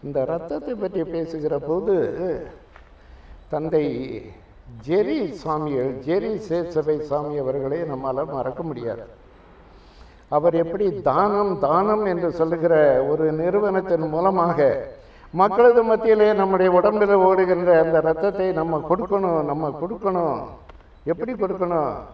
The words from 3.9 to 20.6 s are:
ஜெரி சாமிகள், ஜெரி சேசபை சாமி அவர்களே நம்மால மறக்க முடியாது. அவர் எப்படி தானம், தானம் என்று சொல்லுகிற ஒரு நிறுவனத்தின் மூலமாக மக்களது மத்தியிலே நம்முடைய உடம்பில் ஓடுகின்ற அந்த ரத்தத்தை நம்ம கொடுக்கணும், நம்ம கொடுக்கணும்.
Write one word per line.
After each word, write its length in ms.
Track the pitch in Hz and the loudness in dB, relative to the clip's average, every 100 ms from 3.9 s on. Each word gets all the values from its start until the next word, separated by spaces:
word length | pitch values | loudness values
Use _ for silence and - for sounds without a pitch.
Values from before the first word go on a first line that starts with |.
| 120 131 113 110 - - - - 117 120 | -4 -8 -12 -14 -20 -20 -20 -20 -20 -2
ஜெரி 460 | 175 214 311 196 180 160 | 0 0 -2 -4 -8 -6
சாமிகள், 460 | 156 151 139 131 131 127 | -4 -2 -2 -4 -6 -2
ஜெரி 360 | 180 226 208 - | -2 -2 -6 -4
சேசபை 500 | 165 170 165 151 151 | -4 -2 -4 -2 -2
சாமி 380 | 151 143 147 147 | -2 -4 -4 -4
அவர்களே 440 | 131 139 135 156 | -4 -4 -4 -4
நம்மால 440 | 165 135 135 131 156 | -6 -6 -4 -4 -4
மறக்க 320 | 139 123 131 | -4 -6 -6
முடியாது. 400 | 170 127 117 107 98 - - - - - - - - - - - _ | -8 -6 -8 -8 -12 -20 -20 -20 -20 -20 -20 -20 -20 -20 -20 -20 _
அவர் 260 | 147 165 | 2 2
எப்படி 480 | 165 165 185 202 139 | 2 -2 0 -2 0
தானம், 580 | 120 139 202 202 208 170 | 0 2 2 2 -2 0
தானம் 460 | 143 160 202 214 208 | 2 2 2 0 0
என்று 260 | 175 170 | -2 -2
சொல்லுகிற 720 | 170 165 165 170 160 151 127 | -2 -2 2 4 6 6 4
ஒரு 280 | 139 151 156 | 2 2 0
நிறுவனத்தின் 760 | 156 170 196 208 190 190 170 160 | 0 0 0 2 0 0 -2 0
மூலமாக 760 | 156 185 190 170 165 139 117 117 117 - - - | 0 2 2 0 2 2 2 -6 -16 -20 -20 -12
மக்களது 520 | 165 196 196 240 240 | 0 2 6 6 6
மத்தியிலே 500 | 226 220 220 214 214 | 4 2 4 4 6
நம்முடைய 380 | 214 190 190 185 | 4 2 4 4
உடம்பில் 420 | 180 202 214 208 | 6 4 4 4
ஓடுகின்ற 680 | 202 185 185 185 180 175 165 | 6 6 4 4 2 4 4
அந்த 180 | 165 160 | 6 2
ரத்தத்தை 520 | 151 160 202 196 185 | 2 0 -2 -2 -2
நம்ம 340 | 170 165 160 151 | -2 -2 -4 -2
கொடுக்கணும், 540 | 180 180 196 190 165 | -4 -2 -2 0 -2
நம்ம 260 | 147 147 156 | -2 -4 -4
கொடுக்கணும். 720 | 147 170 214 202 185 170 120 110 120 | -6 -8 -6 -4 -2 -2 -4 -8 -16